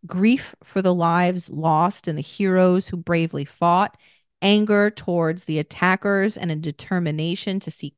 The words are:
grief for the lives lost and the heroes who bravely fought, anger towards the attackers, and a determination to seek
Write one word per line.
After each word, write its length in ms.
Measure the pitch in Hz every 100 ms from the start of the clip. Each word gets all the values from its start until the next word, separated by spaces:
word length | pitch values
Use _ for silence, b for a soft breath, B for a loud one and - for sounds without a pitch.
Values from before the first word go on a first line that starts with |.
| 170
grief 480 | 180 220 247 - -
for 200 | - 196
the 100 | 190
lives 560 | 180 170 170 180 185 -
lost 580 | 151 160 156 180 - -
and 80 | 156
the 60 |
heroes 680 | 156 - 196 185 185 185 -
who 60 | 180
bravely 480 | 170 170 165 143
fought, 540 | 143 - 170 180 208 _ b b b -
anger 520 | 196 208 214 208 208
towards 540 | 208 - 175 160 175 -
the 120 | 156
attackers, 800 | 151 - 180 190 202 196 202 -
and 140 | 170
a 40 | 156
determination 1040 | 160 147 - 180 165 151 165 185 208 190
to 120 | -
seek 240 | - 147